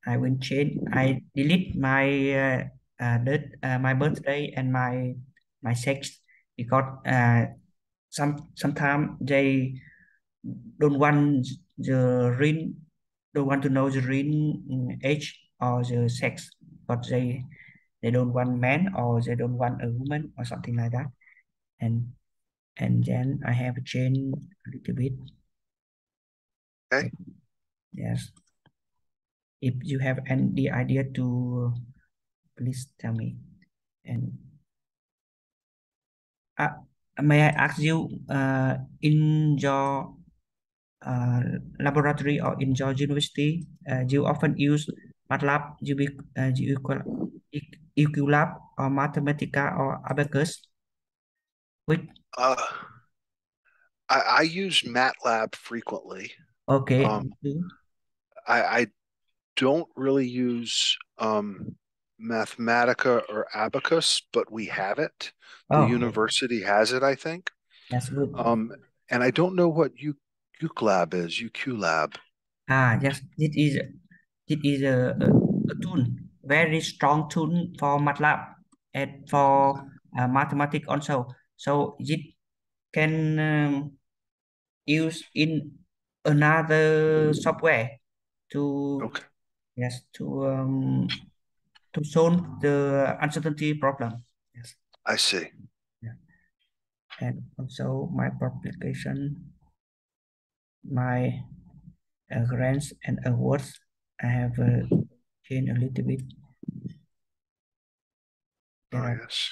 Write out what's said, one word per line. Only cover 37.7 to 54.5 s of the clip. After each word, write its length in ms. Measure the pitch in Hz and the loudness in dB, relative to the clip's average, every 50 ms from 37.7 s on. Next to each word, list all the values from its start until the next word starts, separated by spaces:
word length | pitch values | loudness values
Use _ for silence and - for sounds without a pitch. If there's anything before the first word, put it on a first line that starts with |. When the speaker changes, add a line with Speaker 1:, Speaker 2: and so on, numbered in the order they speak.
| - - | 0 0
Speaker 1:
you, 420 | 147 156 160 165 - - - - - - | 0 2 2 0 -2 -4 -8 -12 -8 -4
uh, 480 | 131 139 135 135 135 131 131 131 131 131 131 - - - | -2 0 0 0 2 2 2 0 0 -2 -6 -12 -12 -2
in 560 | - 151 151 156 151 151 156 156 156 151 147 135 | 2 4 4 6 4 4 2 2 2 2 2 2
your, 560 | 139 139 139 139 135 139 139 135 - - - - - _ _ _ _ _ _ _ _ _ _ _ _ _ _ _ - | 2 0 0 2 0 0 -2 -4 -6 -8 -14 -20 -20 _ _ _ _ _ _ _ _ _ _ _ _ _ _ _ -6
uh, 360 | 131 127 123 120 123 123 123 123 - 123 123 - - - - | -4 -2 0 2 2 2 2 0 -2 -4 -6 -8 -12 -8 -2
laboratory 600 | 143 143 139 151 143 147 143 143 143 143 147 - | -2 2 2 4 2 2 2 0 0 0 0 0
or 160 | - 135 - 135 | 0 -2 -2 0
in 140 | 139 131 131 | 0 0 0
your 180 | 127 131 135 | 0 0 -2
university, 760 | 135 131 143 143 143 147 147 - _ - 147 151 160 175 165 - - - - 143 | 0 0 0 0 0 -2 -2 -2 _ 0 0 0 0 -2 -6 -10 -16 -16 -6 -4
uh, 140 | 127 127 127 123 | -2 -2 0 2
you 180 | 135 143 - | 2 2 2
often 300 | - 147 - - 151 - | 2 2 2 2 0 2
use 320 | - 143 143 147 147 151 - - - - - - _ _ _ | 2 2 2 4 2 0 -4 -10 -14 -14 -20 -20 _ _ _
matlab, 460 | 135 139 143 143 143 147 - - - _ | -2 0 2 2 2 2 -2 -4 -14 _
ubiq-, 380 | 139 139 143 139 143 143 - - - - - | -4 -4 0 0 0 -2 -4 -10 -20 -12 -6
uh, 160 | 135 135 131 | -2 0 0
ubiqu-, 800 | 131 131 127 127 139 135 131 131 139 - - - - - - - - - _ _ - | 0 0 0 -2 -2 -2 -2 -4 -4 -4 -4 -6 -6 -6 -6 -8 -8 -14 _ _ -12
eq-, 260 | 147 - - - - - - _ | -12 -12 -12 -20 -20 -20 -6 _
Equilab 600 | - 151 147 147 143 143 139 147 147 160 160 - - - - _ - | 2 2 4 4 0 2 4 4 4 4 2 -2 -10 -16 -18 _ -4
or 120 | 135 135 | -2 0
Mathematica 840 | 139 139 139 147 147 151 143 143 147 147 151 143 - 139 143 143 - | 0 0 0 0 0 0 0 0 -2 -2 -4 -4 -2 -2 -2 0 0
or 240 | - 139 135 135 - - 135 | -2 -2 -2 -2 -6 -6 -4
Abaqus? 500 | 135 143 143 147 - 139 151 165 - - _ _ _ _ _ _ _ _ _ _ _ _ _ _ _ _ _ _ _ _ _ _ _ _ _ | -2 -2 -2 0 2 0 0 0 -2 -10 _ _ _ _ _ _ _ _ _ _ _ _ _ _ _ _ _ _ _ _ _ _ _ _ _
Which 140 | - 156 175 - - - - _ _ - | 0 0 0 -2 -10 -18 -20 _ _ -4
Speaker 2:
Uh, 200 | 123 127 131 127 - - - - - - - - - _ _ _ _ _ _ _ _ _ _ _ _ _ _ _ _ _ _ _ _ _ - | 2 2 2 2 2 -2 -6 -8 -10 -14 -16 -20 -20 _ _ _ _ _ _ _ _ _ _ _ _ _ _ _ _ _ _ _ _ _ 0
I, 120 | 131 135 | 2 2
I 220 | - - 120 131 | 4 4 4 4
use 400 | 156 165 | 4 2